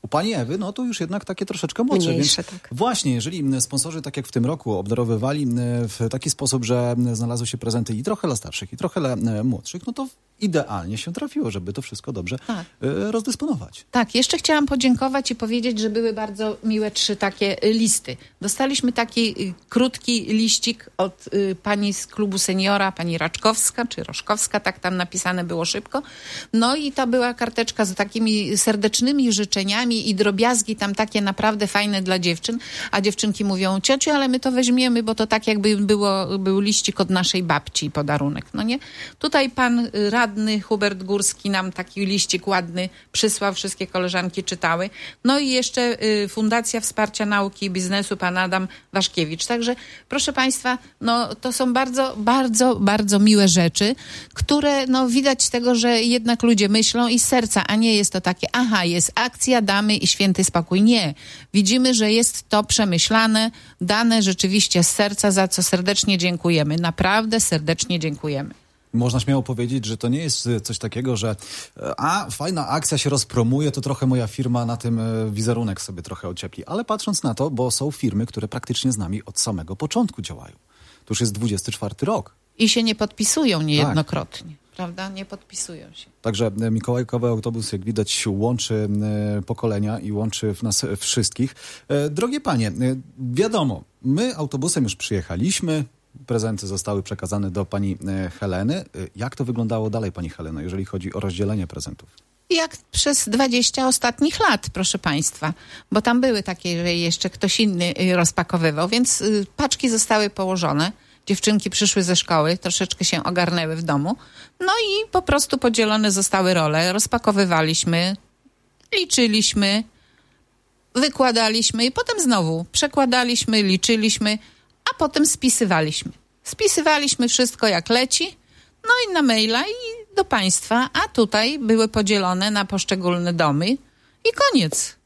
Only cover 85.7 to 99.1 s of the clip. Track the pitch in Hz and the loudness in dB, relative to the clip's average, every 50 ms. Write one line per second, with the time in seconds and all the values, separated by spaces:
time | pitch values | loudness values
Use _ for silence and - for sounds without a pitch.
85.7 | 170 - - - - - - _ _ _ - 113 104 98 120 110 98 107 113 113 | -10 -16 -18 -20 -20 -20 -20 _ _ _ -4 -4 0 0 0 0 0 -2 0 0
86.7 | 113 110 - - 123 123 123 - - 120 117 120 117 110 - 120 113 113 104 - | 0 0 0 0 -2 -2 -2 -2 -2 0 0 0 0 0 -2 -4 -4 -4 -4 -4
87.7 | - 95 95 110 110 107 104 - - - - 113 95 98 107 120 127 120 - - | -6 -6 -4 -4 -2 -2 -2 -2 -2 -2 -2 -2 0 0 0 0 0 -2 -2 -2
88.7 | 113 107 107 101 104 104 104 107 104 104 104 107 104 101 95 - 113 - - 113 | -2 -2 0 0 0 0 0 0 -2 -2 -2 -2 -2 -4 -4 -4 -6 -2 -2 -2
89.7 | 104 101 104 104 113 107 - 104 104 104 110 110 - - - 107 98 - 120 113 | 0 0 -2 -2 -4 -6 -6 -6 -4 -2 -2 -2 -4 -2 -4 -4 -4 -2 -2 -2
90.7 | 101 - - - 104 - - - - 123 107 - - - 127 135 - - - - | -2 -2 -2 -2 -4 -4 -4 -2 0 0 0 -2 0 -2 -4 -4 -4 -12 -20 -18
91.7 | - - _ - 143 143 147 151 147 160 226 240 269 294 - 233 151 123 113 104 | -18 -20 _ -2 0 0 0 0 0 -2 -2 0 -2 -4 -2 0 0 0 0 -2
92.7 | - - 127 127 131 131 - - - - 131 123 123 139 208 226 220 208 151 131 | -2 -2 0 0 -2 -2 -8 -16 -12 -10 -8 -4 0 0 0 2 2 0 0 0
93.7 | 98 139 - _ _ _ - 127 139 175 233 254 226 156 156 143 - 131 139 180 | -2 -4 -10 _ _ _ -2 0 0 2 0 -2 -2 -4 -6 -6 -4 -4 -2 -2
94.7 | - 175 127 107 - - - - 107 95 82 - 82 90 113 180 190 - - 165 | 0 0 0 0 -2 -6 -6 -4 -4 -4 -4 -4 -4 -2 -2 0 0 -2 -2 -2
95.7 | 156 156 139 - _ _ _ _ _ - - - 123 113 107 113 107 98 - 95 | -2 -2 -2 -6 _ _ _ _ _ -20 -8 -4 -2 -2 0 -2 -4 -4 -6 -6
96.7 | 98 95 - 104 104 98 92 - 104 - - 90 104 101 101 95 90 101 95 - | -6 -6 -4 -4 -4 -4 -4 -6 -8 -8 -6 -6 -4 -4 -4 -4 -4 -4 -4 -4
97.7 | - 101 101 98 92 80 - 98 98 95 92 87 87 - 104 98 92 90 101 120 | -4 -2 -2 -2 -4 -4 -6 -6 -4 -4 -4 -6 -6 -6 -6 -4 -2 -2 -2 -2
98.7 | 156 190 - - - 92 92 - | -2 -2 -6 -10 -12 -12 -12 -12